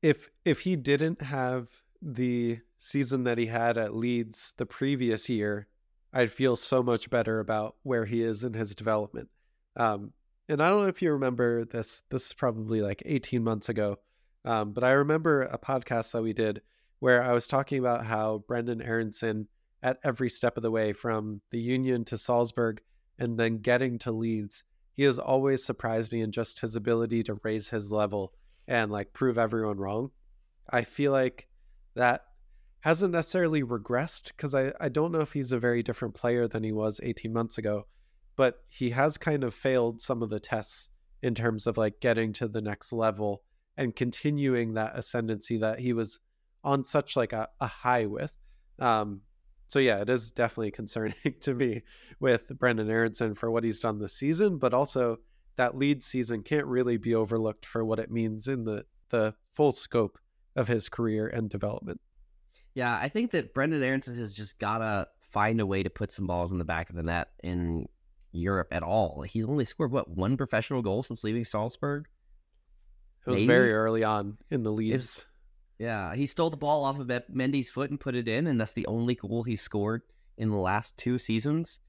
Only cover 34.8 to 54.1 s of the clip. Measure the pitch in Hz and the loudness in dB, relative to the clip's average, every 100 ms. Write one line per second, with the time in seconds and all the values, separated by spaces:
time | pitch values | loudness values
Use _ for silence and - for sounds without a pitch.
34.8 | 151 131 160 165 151 147 127 127 120 120 | -2 0 0 0 0 -2 0 2 2 2
35.8 | 117 117 117 - 120 120 117 110 110 107 | 0 -2 -6 -2 0 2 2 0 -2 0
36.8 | 107 104 - 110 113 117 113 - 110 104 | 0 -2 -6 -6 -4 -2 -2 -2 -2 -2
37.8 | - _ _ _ _ - 131 - - - | -6 _ _ _ _ 2 2 2 -18 -4
38.8 | 123 120 147 147 - 147 127 - 135 131 | -2 2 2 2 -2 0 -2 -2 2 2
39.8 | 117 113 - 123 113 104 - 113 - - | 2 -2 -4 -2 -2 -4 -4 -6 -6 -12
40.8 | - - _ - 131 110 117 110 117 113 | -12 -18 _ -6 -4 0 0 0 -2 0
41.8 | 110 104 127 113 113 104 117 110 107 104 | 0 2 2 2 0 -2 -4 -4 -4 -6
42.8 | - 117 110 101 104 101 _ _ _ - | -6 0 0 2 -4 -4 _ _ _ -4
43.8 | 131 - 120 120 151 147 139 123 117 110 | -4 -2 -4 -2 -2 0 2 2 0 -2
44.8 | 110 123 123 123 113 107 - 113 110 117 | -4 -4 -6 -4 -2 -4 -2 -2 0 -2
45.8 | 123 117 110 - _ _ _ _ 143 139 | -2 0 -2 -6 _ _ _ _ -2 0
46.8 | 131 151 - - 113 110 110 - 123 - | 2 -2 0 0 0 -2 -6 -6 -8 -2
47.8 | 123 127 107 107 151 - - - _ - | 2 2 2 -2 -8 -10 -20 -20 _ -2
48.8 | 127 110 104 101 - _ _ - - 143 | 2 4 2 -6 -14 _ _ -20 -2 2
49.8 | 131 101 104 127 110 - 117 117 110 - | 4 4 2 0 -2 -2 -2 0 -6 -6
50.8 | 107 - 110 101 151 - - 123 127 110 | -8 -4 -4 -2 -4 -4 -4 0 0 -2
51.8 | - - - - 135 117 - 131 127 113 | -8 -20 -20 -2 2 2 2 0 2 2
52.8 | 107 113 113 - 113 104 117 113 117 107 | 2 2 2 2 -2 -2 0 0 0 -2
53.8 | 117 104 104 | -2 -4 -6